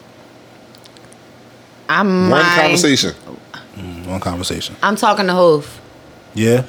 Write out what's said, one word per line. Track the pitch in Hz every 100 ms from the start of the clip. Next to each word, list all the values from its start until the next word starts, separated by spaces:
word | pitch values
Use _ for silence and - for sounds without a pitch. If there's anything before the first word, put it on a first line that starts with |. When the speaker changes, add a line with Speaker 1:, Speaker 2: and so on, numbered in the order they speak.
| - - - - - - - - - - - - - - - - - - -
Speaker 1:
I'm | 156 202 185 180
Speaker 2:
One | 180
Speaker 1:
mine. | 170 175
Speaker 2:
conversation. | 156 170 160 131 92 76 - 69 - - - -
Speaker 3:
Mm, | 92 87 90
one | 95
conversation. | 95 87 87 85 - -
Speaker 1:
I'm | 185 208
talking | 233 208 190
to |
Hov. | 180 175 151 143 - - - - - -
Speaker 3:
Yeah? | 107 110 120